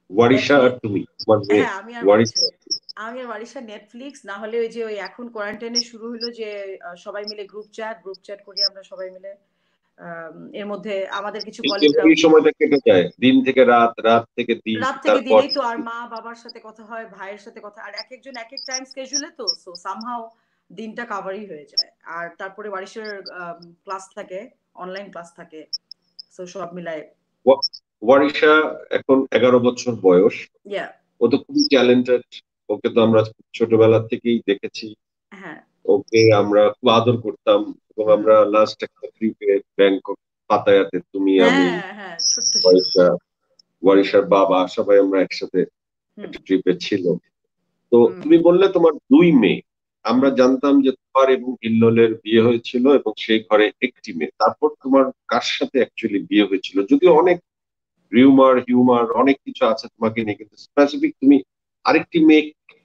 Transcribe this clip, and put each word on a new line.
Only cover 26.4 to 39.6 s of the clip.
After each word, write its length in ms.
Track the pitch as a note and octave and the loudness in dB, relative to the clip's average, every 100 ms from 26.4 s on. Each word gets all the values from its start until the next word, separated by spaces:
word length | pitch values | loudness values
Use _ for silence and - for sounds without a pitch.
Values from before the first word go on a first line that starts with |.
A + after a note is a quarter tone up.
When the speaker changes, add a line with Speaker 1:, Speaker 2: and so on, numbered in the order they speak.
| F3+ | -16
Speaker 2:
সব 280 | G3 E3+ | -14 -14
মিলায়। 340 | F3+ E3+ D#3 - _ _ _ - | -14 -12 -12 -14 _ _ _ 0
Speaker 1:
ওয়া-, 340 | - - - _ _ | 0 -2 -12 _ _
ওয়ারিশা 720 | G#2+ C#3 D3 - D#3 D#3 D3 - - | 2 4 2 2 4 4 2 -8 -8
এখন 360 | - - C3+ C3+ | -6 0 0 0
এগারো 260 | B2 B2 B2 | 0 2 4
বছর 320 | B2 B2 B2 | 0 -2 -8
বয়স। 560 | A2 F#2+ F2+ G#2+ - - _ | -2 2 4 2 -2 -16 _
Speaker 2:
ইয়া। 280 | G3+ G3 D3 _ _ _ | -12 -12 -12 _ _ _
Speaker 1:
ও 80 | A#2 | -2
তো 100 | C3+ | -2
খুবই 300 | - C#3+ C#3+ | -2 -2 0
talented। 540 | C3+ B2 B2+ B2 B2 - - _ _ - | 2 2 2 0 -4 -4 -20 _ _ -10
ওকে 200 | G#2 A#2 | -6 -2
তো 140 | A#2 | 0
আমরা 220 | A2 A2+ A2 _ _ | 2 2 0 _ _
ছোটবেলা 520 | - A2+ A2+ A2+ A2 A2 | -6 0 4 4 4 -2
থেকেই 300 | B2 A#2+ A#2 - | -6 -4 -4 -2
দেখেছি। 480 | G2 G#2+ - A2 G#2+ _ _ _ | -6 -6 -14 -18 -18 _ _ _
Speaker 2:
হ্যাঁ। 320 | G2+ F#3 - _ _ | -20 -20 -20 _ _
Speaker 1:
ওকে 480 | - G2 - A2+ A2+ | -2 -2 0 2 4
আমরা 380 | G#2 G2+ G2+ G#2 | 2 2 2 2
খুব 200 | - B2 | 0 2
আদর 300 | A2+ A#2 A#2 | 2 2 -2
করতাম 540 | G#2+ - - G#2 G#2 - _ - | -6 -6 0 0 -2 -12 _ -6
এবং 80 | |
Speaker 2:
হুম। 80 | G#2+ | 0
Speaker 1:
আমরা 320 | G#2+ G#2+ A2 | 2 4 4
last 380 | G#2 G#2+ G#2 - | 4 2 0 -2
একটা 260 | G#2+ _ - | -14 _ -20
ট্রিপে 500 | _ A2 - G#2 G2 | _ -6 -2 -2 -2